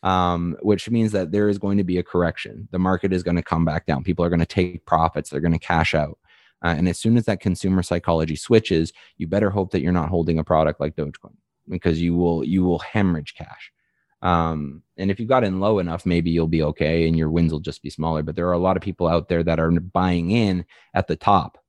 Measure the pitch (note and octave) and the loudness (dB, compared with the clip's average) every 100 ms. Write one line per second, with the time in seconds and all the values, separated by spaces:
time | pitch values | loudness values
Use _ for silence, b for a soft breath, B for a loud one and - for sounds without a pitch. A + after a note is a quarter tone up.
0 | F2+ F#2 F2+ F2 E2+ D2+ G2+ G2+ - A#2 | 0 2 2 0 -2 -4 0 0 2 0
1 | A2 G#2 F2 G2+ G#2 G2+ G2 G2+ F2+ F2+ | 2 0 -2 0 0 0 0 0 2 -2
2 | F2 F2 E2+ - - - - F#2 F#2+ F#2+ | 0 0 0 -2 -12 -14 -8 0 2 2
3 | F#2+ F#2 F2 F2 - E2 E2 D#2 - C#2+ | 0 -2 0 -2 0 0 0 -2 -4 -4
4 | D#2+ F2 E2+ E2+ E2 - F2+ F2 - E2 | -2 -2 0 2 0 0 -2 -4 0 2
5 | E2 - D2 C#2+ E2+ E2 - E2+ D2+ D#2+ | 2 -2 -6 -2 0 0 0 0 2 0
6 | D2+ - b b b b E2+ D#2 F2+ E2+ | -2 -8 b b b b -2 0 0 0
7 | A2+ A#2 A2+ G2 - F2+ F#2+ F#2+ F2 F2+ | 2 2 2 -2 -2 -2 0 0 0 -2
8 | - E2 D#2+ D2+ - A2+ - E2 E2 B | 0 0 0 -4 4 2 4 0 0 B
9 | B B E2 F#2+ G#2 G2+ F#2 F#2+ D2+ F2+ | B B -4 0 0 0 -2 -2 0 0
10 | D#2+ F2 E2 D#2+ D2+ D#2 D#2 D2 D2 D#2 | 0 -2 0 0 2 2 2 0 -6 -4
11 | D2 - - _ _ _ - F2 F2+ D#2+ | -8 -10 -20 _ _ _ -10 -4 -2 0
12 | E2+ E2+ F2 E2 D2 F#2 F2+ E2+ - A2+ | 0 0 0 0 0 0 2 0 -2 0
13 | G2 E2 C#2+ - D2+ - - _ _ _ | 0 0 -6 -16 -18 -18 -20 _ _ _
14 | _ _ F2+ F2 E2 D#2 C#2+ D2+ _ - | _ _ 0 0 0 -4 -8 -12 _ -6
15 | G2 F#2+ A#2 C3 G#2+ F#2 G2 G#2 F2 E2+ | -4 -4 0 2 2 0 0 0 -2 -4
16 | F2+ E2+ E2 E2 D#2+ D#2+ D2+ D2+ D2+ E2 | 0 2 2 0 2 0 0 0 0 2
17 | E2 E2 D#2+ E2 E2 D#2 D2+ C#2+ C#2+ - | 2 2 0 2 0 0 -8 -10 -12 -6
18 | D#2+ D#2 D2+ D#2 F2 F2 F#2 F#2 G2 F2 | -4 -2 -4 -4 -2 0 0 0 -4 -2
19 | E2+ E2+ D#2+ E2+ E2 D#2+ E2 E2+ F2+ F#2 | 0 0 0 0 0 0 2 2 0 -2
20 | F#2 F2 E2+ A2+ G#2+ F2+ F2 b b - | 0 0 0 0 2 -2 -6 b b -4
21 | - D#2+ - G2 - - | -4 -2 2 2 2 -12